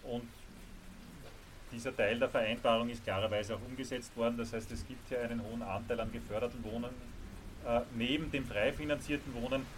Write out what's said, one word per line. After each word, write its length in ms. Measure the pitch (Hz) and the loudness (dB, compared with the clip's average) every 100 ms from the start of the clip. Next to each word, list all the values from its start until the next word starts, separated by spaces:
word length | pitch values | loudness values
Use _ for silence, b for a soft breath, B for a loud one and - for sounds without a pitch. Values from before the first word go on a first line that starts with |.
und 220 | 120 120 117 - - - - - - - - - - - - - - | -2 -4 -4 -12 -14 -14 -14 -12 -14 -14 -14 -12 -12 -14 -16 -14 -10
dieser 220 | 120 127 | -4 -2
Teil 240 | 120 104 117 | 4 6 6
der 120 | 127 | 4
Vereinbarung 580 | 131 107 117 127 113 117 | 4 4 4 6 6 4
ist 160 | 117 | -2
klarerweise 520 | - 95 107 104 104 104 | 0 2 4 2 0 -4
auch 40 | 120 | -4
umgesetzt 480 | 127 131 127 - 120 | -4 -2 -4 -4 2
worden. 220 | 117 117 | 2 2
Das 160 | 113 | -2
heißt, 160 | 113 107 | -2 -4
es 140 | 113 - | -6 -6
gibt 200 | 127 - | -8 -2
hier 120 | 123 | 0
einen 220 | 117 117 | 0 -2
hohen 200 | 113 117 | -2 -4
Anteil 380 | 101 95 117 113 | -2 -2 0 0
an 100 | 110 | 0
geförderten 540 | 113 - 104 120 117 | -2 -2 0 0 -2
Wohnen, 260 | 110 113 120 127 - - - - - - 120 | -4 -2 -4 -6 -10 -10 -10 -10 -10 -6 4
äh, 140 | 117 - | 4 4
neben 360 | 117 123 151 156 | 0 2 2 2
dem 160 | 139 123 | 0 0
frei 260 | 104 117 | 4 4
finanzierten 600 | 143 151 147 - 147 139 | 4 0 0 2 -2 -2
Wohnen. 320 | 120 123 135 131 | -4 0 0 -2